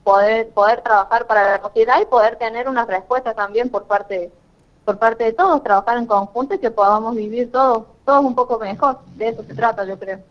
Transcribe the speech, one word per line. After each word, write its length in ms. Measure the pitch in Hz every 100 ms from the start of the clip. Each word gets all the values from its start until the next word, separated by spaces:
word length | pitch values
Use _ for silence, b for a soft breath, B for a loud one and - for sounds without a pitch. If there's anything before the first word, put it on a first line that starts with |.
poder, 460 | - 196 208 226 226
poder 320 | 214 202 233
trabajar 440 | 233 214 196 226 233
para 260 | 214 196
la 100 | 196
sociedad 320 | 208 226 226 277
y 20 |
poder 320 | 427 285 220 226
tener 320 | 226 226 254
una 160 | 254
respuesta 480 | 233 190 - 254 254
también 380 | 214 202 214 247
por 140 | 208
parte, 460 | 202 202 202 190 175 _ _ _ _ _
por 140 | - 202
parte 260 | 226 226
de 80 | 226
todos, 300 | 226 370 302
trabajar 340 | 254 196 196 240
en 80 | 233
conjunto 480 | 208 202 240 277
y 40 | 392
que 120 | 233
podamos 440 | 226 196 214 226 233
vivir 340 | 214 233 240
todos, 340 | 254 262 226 220 _
todos 180 | - 277
un 100 | 277
poco 240 | 247 247 233
mejor. 400 | 208 208 285 254 - -
De 120 | 220
eso 140 | 226
se 100 | 220
trata, 300 | 226 233 220
yo 140 | 190 190
creo. 200 | 196 190 -